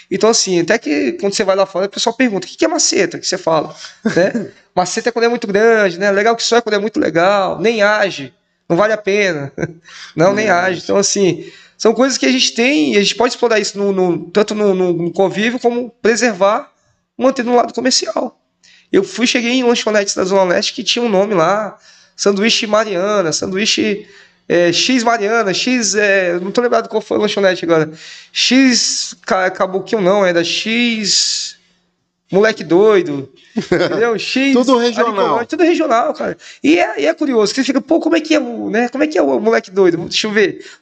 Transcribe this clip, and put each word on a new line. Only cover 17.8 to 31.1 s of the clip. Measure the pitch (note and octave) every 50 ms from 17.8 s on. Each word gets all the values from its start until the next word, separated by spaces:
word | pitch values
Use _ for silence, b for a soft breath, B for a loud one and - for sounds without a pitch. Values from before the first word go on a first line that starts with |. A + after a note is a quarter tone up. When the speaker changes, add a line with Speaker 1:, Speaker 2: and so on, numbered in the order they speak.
| B3+ B3+ B3 - - E5 - - - A#3 _ _ _ _ _ _ b b b b b b
Speaker 1:
Eu | - F#3+ G3
fui, | - - - A#3+
cheguei | A#3+ - B3+ A3 A#3+ B3+
em | C4 B3+
lanchonetes | A#3+ A#3+ - - A3 G#3+ G#3+ G3+ G3+ -
da | - G3
Zona | F3+ G3 G3 F#3+ F3+ F3
Leste | G3+ G#3 - -
que | - G3
tinha | - - A#3+ A#3+
um | A#3
nome | G3 F#3 G3+ A3 G#3+
lá, | E3+ D#3+ F3 G3 G#3+ G#3+ F#3+ - b b b b b b b b
sanduíche | - - G3+ G3+ F#3+ G#3 A3+ - - A#3+
Mariana, | G#3+ G#3 G#3+ A3+ G#3+ F#3+ E3+ F#3+ G#3 G#3+ G3+ F3 D#3+ D3
sanduíche, | - - G3 F#3 F#3+ A3 - - - - - G2+ - B B B B B B B B B -
é, | D#3 E3+ F3 E3+ E3+
X | - - - B3+ B3+ A3
Mariana, | A#3+ A3+ A3+ G3 G3+ A3+ A#3 G#3+ F#3+ F3
X, | - - B3 B3+ B3 A3+ - G3
é, | G#3+ G#3 G3+ G3 G3 F#3 F3 F3 F3+
não | F#3 G3+
tô | F#3+ A#3+ A#3+
lembrado | A#3+ A#3 A3+ G#3+ G3
qual | - A3 -
foi | - - A3
a |
lanchonete | G#3 G#3 - G#3 G3 F#3 F3+ F3 -
agora. | E3 E3 D#3+ D#3 D#3 D#3 B B B B B B B B
X | - - - A#3+ C4 C4+ B3+ A#3 A3+ - - - - - - - _ -
ca-, | - A3+ F#3+ F#3 F#3
Caboquinho | F#3 - G3+ F#3+ F#3 F#3+ F#3 - A#3 A3
não, | F#3 F3 G3+ G#3 G3
era | F3+ F3 E3+ E3
X | E3 - - - G#3+ A3+ A#3 A#3+ A#3+ A3+ A3 G#3 F3+